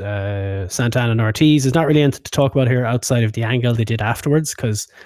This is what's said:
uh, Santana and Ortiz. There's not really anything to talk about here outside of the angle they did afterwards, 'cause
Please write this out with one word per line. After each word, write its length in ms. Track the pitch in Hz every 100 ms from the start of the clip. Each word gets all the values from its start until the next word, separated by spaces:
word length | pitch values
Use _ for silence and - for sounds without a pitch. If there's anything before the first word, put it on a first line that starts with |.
uh, 680 | 101 101 101 101 98 98 92
Santana 440 | - 120 131 117
and 80 | 113
Ortiz. 440 | 110 - 156 151
There's 100 | 131
not 120 | 165 156
really 140 | 151
anything 220 | 143 -
to 80 | -
talk 240 | - 139
about 120 | 139 127
here 200 | 127 117
outside 360 | 120 - 123
of 120 | 110
the 80 | 113
angle 320 | 113 123 120
they 100 | 117
did 160 | 110 113
afterwards, 540 | 107 117 147 151 151
'cause 340 | - 117 104 - -